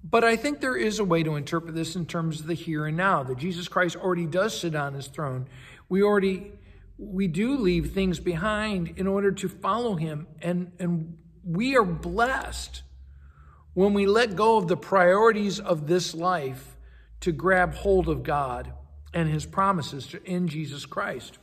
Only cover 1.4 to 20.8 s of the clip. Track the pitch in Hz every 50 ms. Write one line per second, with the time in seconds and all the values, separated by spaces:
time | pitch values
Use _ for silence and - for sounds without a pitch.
1.4 | 139 - - 165 165 165 160 165 165 160 - 185 165 - - 175 165 165 156 156
2.4 | 156 151 175 160 - 170 160 151 151 151 156 165 185 196 185 151 135 127 131 123
3.4 | 139 185 180 170 180 - - 190 180 175 165 - 196 190 180 175 170 160 147 180
4.4 | 196 226 220 - - 170 156 156 143 139 139 139 127 - - - 156 139 127 131
5.4 | 127 - - - - - - - - _ 180 196 202 208 208 202 190 196 190 185
6.4 | 202 - - - - - - - - - - - - 214 190 185 202 190 147 165
7.4 | 214 240 285 277 226 180 180 170 151 139 - 196 196 190 175 143 - 180 170 160
8.4 | 180 220 214 208 214 214 208 185 170 160 170 185 190 190 196 202 202 196 190 -
9.4 | - 180 - - - 190 196 226 247 233 202 160 160 160 151 147 151 - - -
10.4 | - 170 180 180 180 175 - - - 175 175 165 160 165 - - - - - -
11.4 | - 185 160 180 233 262 277 254 214 180 170 151 160 175 175 208 233 254 269 -
12.4 | - - - - - - - - - - - - - - - - - - - -
13.4 | - - - - - - - 180 190 208 202 202 202 196 202 220 247 233 190 165
14.4 | 214 226 226 220 190 160 175 - - - 190 196 180 175 185 202 220 226 220 214
15.4 | 208 202 175 202 202 - 180 156 151 147 175 185 175 - - 165 165 180 185 170
16.4 | 143 131 131 131 - - - - - - - - - _ - - - 180 165 135
17.4 | 139 185 190 185 180 170 143 - - 202 196 190 170 156 156 131 123 156 151 147
18.4 | 143 131 123 123 131 131 - - - - - - - - - 175 165 156 151 156
19.4 | 151 - - 196 196 196 196 170 135 - - 139 123 - - - - - 185 180
20.4 | 180 170 143 156 160 135 135 143